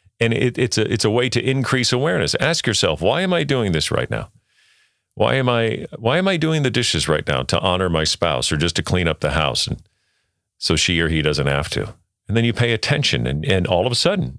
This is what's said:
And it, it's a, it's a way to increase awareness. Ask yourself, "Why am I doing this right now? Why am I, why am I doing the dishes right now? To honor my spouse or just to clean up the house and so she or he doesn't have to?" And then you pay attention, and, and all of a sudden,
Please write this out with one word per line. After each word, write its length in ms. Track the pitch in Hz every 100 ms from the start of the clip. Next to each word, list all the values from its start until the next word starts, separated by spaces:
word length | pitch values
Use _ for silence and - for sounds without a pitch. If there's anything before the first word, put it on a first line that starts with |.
| _ -
And 120 | 113
it, 280 | 117 123 -
it's 180 | 123 -
a, 160 | 107
it's 100 | 113
a 60 | 107
way 200 | 117 123
to 120 | 120
increase 500 | 120 135 123 131 117
awareness. 440 | 127 156 175 82 -
Ask 320 | 147 170 -
yourself, 340 | 98 87 78
"Why 200 | 90 143
am 120 | 190
I 100 | 170
doing 280 | 143 139 104
this 180 | 78 -
right 220 | - 64
now? 180 | 53 - _ _ _ _ _ _ _ _ -
Why 200 | 110 135
am 140 | 123
I, 380 | 117 113 - - -
why 220 | 113 160
am 80 | 190
I 100 | 170
doing 240 | 160 160
the 80 | 135
dishes 400 | 123 117 80 73
right 180 | 76 -
now? 140 | 67
To 180 | 65 -
honor 300 | 95 90 92
my 140 | 82
spouse 480 | 78 - 85 65 -
or 60 | 78
just 180 | 82 -
to 80 |
clean 240 | - 90 82
up 140 | 78
the 100 | 73
house 340 | 76 73 60 -
and 160 | - - _ _ _ _ _ _ _
so 160 | - 78
she 260 | - 82
or 60 | 80
he 160 | 80
doesn't 240 | 76 73 69
have 220 | 71 71
to?" 240 | - - - _ _ -
And 80 | 113
then 80 |
you 80 | 117
pay 220 | 113 120
attention, 520 | 113 - - - 62 60
and, 200 | 71 104
and 200 | 95 87
all 180 | 87 117
of 60 |
a 40 | 120
sudden, 420 | 170 196 127